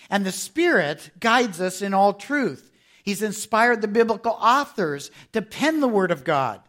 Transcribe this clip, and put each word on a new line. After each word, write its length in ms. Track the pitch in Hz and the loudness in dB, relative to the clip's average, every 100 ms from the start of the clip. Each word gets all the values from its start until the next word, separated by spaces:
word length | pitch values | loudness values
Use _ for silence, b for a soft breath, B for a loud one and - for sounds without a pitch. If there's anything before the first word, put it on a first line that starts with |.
| b | b
And 160 | 202 190 | -4 -4
the 60 | |
Spirit 800 | - - - 349 247 147 151 - - | -6 -8 0 2 2 0 -4 -12 -4
guides 420 | 233 240 247 165 | 2 2 0 -2
us 220 | 185 180 | -6 -4
in 100 | 196 | -2
all 200 | 196 202 | 2 2
truth. 580 | 196 - 285 233 127 _ b b b | 2 -4 -2 -2 -4 _ b b b
He's 180 | - 196 | -6 -4
inspired 600 | 214 196 - 220 240 233 | -4 -6 -2 2 4 2
the 60 | 208 | 0
biblical 440 | 214 226 220 233 214 | 2 2 0 -2 0
authors 720 | 214 262 277 - 165 143 139 B B | 2 2 0 -4 -4 -4 -10 B B
to 100 | 220 | -6
pen 360 | 214 - 285 320 | -6 -2 0 2
the 80 | 269 | 2
Word 220 | 214 185 | 2 2
of 140 | 165 | 0
God. 380 | 131 147 127 98 | 0 0 0 -6